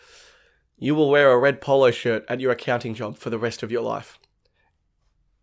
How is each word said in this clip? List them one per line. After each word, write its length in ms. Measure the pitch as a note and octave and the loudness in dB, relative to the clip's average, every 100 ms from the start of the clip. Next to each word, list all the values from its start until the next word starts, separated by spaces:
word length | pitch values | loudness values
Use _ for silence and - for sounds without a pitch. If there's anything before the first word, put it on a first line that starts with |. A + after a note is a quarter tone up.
| _ - - _ _ _ _ _ | _ -20 -20 _ _ _ _ _
"You 180 | C3 | -4
will 160 | D3+ C#3+ | 0 2
wear 220 | D3 C#3+ | 4 6
a 60 | B2 | 4
red 220 | C#3 C3+ | 2 0
polo 300 | - C#3 B2+ | 0 4 4
shirt 340 | A#2 A#2+ A2 - | 2 -2 -4 -4
at 120 | B2 | -4
your 120 | C3 | -2
accounting 420 | A#2+ - A#2+ A#2 | -4 -4 -4 -6
job 220 | A2 G#2+ - | -10 -10 -10
for 140 | B2 | -8
the 80 | A2 | -6
rest 240 | A#2 - | -6 -8
of 100 | A2 | -8
your 100 | A#2 | -6
life. 360 | A#2 A2+ - _ _ _ _ _ _ _ _ _ _ _ _ _ | -6 -8 -12 _ _ _ _ _ _ _ _ _ _ _ _ _